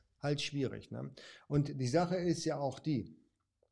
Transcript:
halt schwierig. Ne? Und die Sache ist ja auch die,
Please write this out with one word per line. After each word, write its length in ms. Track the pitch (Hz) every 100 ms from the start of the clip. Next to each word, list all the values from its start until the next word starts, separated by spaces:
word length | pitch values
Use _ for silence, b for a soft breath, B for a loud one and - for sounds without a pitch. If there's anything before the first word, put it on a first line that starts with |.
| _ _
halt 220 | 143 143
schwierig. 480 | - 143 123 107 -
Ne? 220 | 113 139 - B B B
Und 320 | 147 143 143
die 80 | 123
Sache 280 | 156 175 185
ist 280 | 175 165
ja 140 | 160 139
auch 220 | 139 139
die, 380 | 160 131 92 - _ _ _ _ _